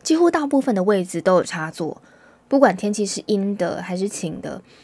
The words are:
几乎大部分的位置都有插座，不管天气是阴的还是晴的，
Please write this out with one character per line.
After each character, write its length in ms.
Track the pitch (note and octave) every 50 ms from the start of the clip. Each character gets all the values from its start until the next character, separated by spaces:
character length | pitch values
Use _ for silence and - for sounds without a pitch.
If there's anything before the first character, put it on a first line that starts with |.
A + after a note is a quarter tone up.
几 120 | - - D#4+
乎 160 | D#4+ F4 E4+
大 160 | E4+ E4 D4
部 140 | C#4+ D4 C#4
分 120 | C4+ C4+ A3+
的 100 | F#3+ F3+
位 180 | G3+ G#3 G3
置 180 | F3+ F3+ - E3+
都 160 | D#3+ F#3+ F#3
有 60 | F3
插 280 | - - - E3+ D#3 D#3
座， 300 | D#3 - E3+ D3+ - - _ _ _ _ _ _ _ _ _
不 140 | - - C#4
管 160 | C4+ A3 F3+
天 160 | F#3 - G#3
气 120 | G#3 G#3+ G#3
是 180 | F#3+ - - -
阴 300 | - A3 G3 G3 G3+ G3+
的 240 | G3 F3+ - - -
还 160 | F3+ F3+ F#3
是 100 | F3+ F#3+
晴 320 | G#3 - - - E3 D#3+ -
的， 180 | - D3+ D3+ F3+ - _ _ _